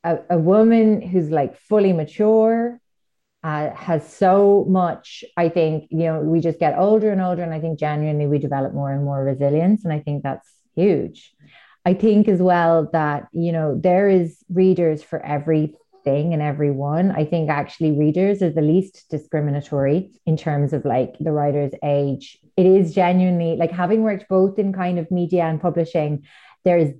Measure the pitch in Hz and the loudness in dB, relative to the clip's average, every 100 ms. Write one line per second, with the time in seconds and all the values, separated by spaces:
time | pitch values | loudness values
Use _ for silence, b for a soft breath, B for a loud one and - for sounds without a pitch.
0 | 170 160 - 170 160 208 226 233 220 214 | -2 -4 0 0 2 4 4 4 4 2
1 | 180 185 151 156 135 - _ 214 196 170 | 0 -2 0 -2 -4 -8 _ 0 2 0
2 | 151 - 214 220 220 226 240 240 _ _ | -4 -2 2 4 2 0 -4 -8 _ _
3 | _ _ _ _ 160 151 151 - - 160 | _ _ _ _ -8 -4 -6 -8 -4 -4
4 | - - 190 196 202 202 - 185 175 - | -4 0 4 6 6 6 4 4 0 -4
5 | - - - - 170 175 160 156 156 160 | -14 -20 -10 -2 0 2 0 -2 -6 -4
6 | 165 160 151 165 160 156 156 143 196 214 | -2 -2 0 0 0 0 0 2 2 2
7 | 214 196 180 175 170 160 165 156 151 151 | 2 0 -2 -4 -6 -6 -6 -4 -4 -2
8 | 151 147 147 147 139 139 135 143 139 139 | -2 -2 0 -2 -2 -4 -4 -6 -6 -4
9 | 143 139 135 135 143 151 175 214 175 151 | -4 -4 -4 -2 0 0 0 0 -2 -6
10 | 147 143 139 135 _ _ _ - 196 151 | -6 -6 -8 -10 _ _ _ -2 0 0
11 | 101 - _ _ b b b b 180 190 | -4 -12 _ _ b b b b -2 0
12 | 220 208 214 185 180 175 165 165 156 165 | 2 4 2 2 2 2 4 2 0 -2
13 | 151 147 - 165 170 165 156 135 180 180 | -2 -4 -8 -6 -4 -2 -2 -2 0 2
14 | 202 190 165 - _ 180 190 175 170 151 | 4 2 0 -8 _ 2 2 4 0 -2
15 | - 160 - 147 151 160 151 - _ _ | -8 -10 -6 -6 0 0 0 -6 _ _
16 | 143 139 165 160 151 147 147 135 143 156 | -2 0 0 -2 -2 -2 -2 -2 -2 0
17 | 190 - 151 170 156 147 143 - 160 147 | 0 0 -2 -2 -2 -4 -6 -4 -2 2
18 | 151 156 196 196 180 156 151 175 190 _ | 0 0 0 0 -2 0 2 2 0 _
19 | _ 151 151 156 147 143 - 143 139 160 | _ -12 -6 -4 -2 -4 -4 -2 0 -2
20 | 190 _ - 156 165 143 143 151 143 123 | -4 _ -4 -2 -2 -2 -2 -2 -2 -2
21 | 123 - 156 151 147 147 143 - 147 143 | -2 -4 -4 -2 -2 -2 -4 -6 -2 -2
22 | 143 135 - _ _ - 185 190 170 190 | -2 -6 -10 _ _ 2 4 4 4 0
23 | 180 180 185 175 165 165 165 180 180 220 | 2 2 2 0 -2 -2 -4 -2 -2 0
24 | 220 202 - 190 190 196 196 190 180 175 | 0 -4 -2 2 2 0 -4 -4 -4 -4
25 | 160 180 170 180 165 156 180 170 160 165 | -2 -4 0 0 0 -2 -2 -2 -2 -2
26 | 151 147 b b b b 185 175 147 | -2 -6 b b b b 0 2 0